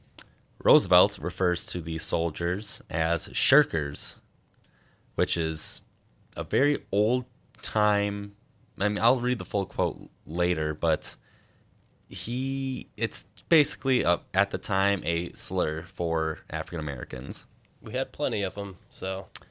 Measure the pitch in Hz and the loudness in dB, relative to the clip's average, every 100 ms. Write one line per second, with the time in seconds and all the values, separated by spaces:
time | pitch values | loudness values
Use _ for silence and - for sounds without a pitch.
0 | _ - - _ _ - 104 143 95 90 | _ -20 -20 _ _ 0 6 6 8 6
1 | 101 - 82 - 90 87 - 90 82 80 | 6 2 -6 0 0 0 -2 -4 -4 -4
2 | - 82 82 73 85 95 107 - - 82 | 0 0 0 -2 -4 -4 -6 -10 -6 -2
3 | 82 82 - - - 143 143 80 71 73 | 0 0 -2 -2 4 4 4 -2 -4 -4
4 | - - _ _ _ _ _ _ _ _ | -6 -8 _ _ _ _ _ _ _ _
5 | _ - 90 87 80 78 - - _ _ | _ -2 -2 0 -2 -2 -4 -6 _ _
6 | _ _ _ - - 127 143 143 - 101 | _ _ _ -10 -2 0 2 0 -2 0
7 | 107 127 127 _ _ - - 107 104 101 | 2 0 -4 _ _ -14 -4 2 2 2
8 | 101 101 101 - _ _ _ - 104 101 | 0 -4 -8 -14 _ _ _ -2 -2 2
9 | 117 131 123 113 92 101 95 - 87 50 | 2 2 0 -4 -4 -4 -4 -2 -2 -4
10 | - _ - 85 87 80 78 76 82 78 | -14 _ -6 0 2 2 -2 0 2 2
11 | - - _ _ _ _ _ _ _ _ | -2 -10 _ _ _ _ _ _ _ _
12 | - - 120 123 135 135 135 127 - - | -14 -10 -4 -4 -2 -4 -4 -6 -8 -6
13 | 117 - - - - 160 139 - 135 127 | -2 -2 -4 -8 2 4 4 2 2 2
14 | 80 87 - 95 98 92 - 95 101 101 | 4 2 0 0 0 -2 -2 2 2 0
15 | 82 85 87 - - 95 80 78 85 - | 0 -2 -2 -4 -2 0 0 -2 -8 -6
16 | 82 80 80 78 - 80 - 82 76 64 | -2 0 -2 -4 -8 -8 -6 -6 -6 -6
17 | - 64 65 - - _ _ _ 110 123 | -8 -10 -8 -10 -12 _ _ _ -8 -6
18 | 135 - 139 107 95 101 101 90 - - | -6 -6 -4 -2 -4 -4 -8 -10 -18 -10
19 | 95 95 - - - | -6 -6 -8 -14 -14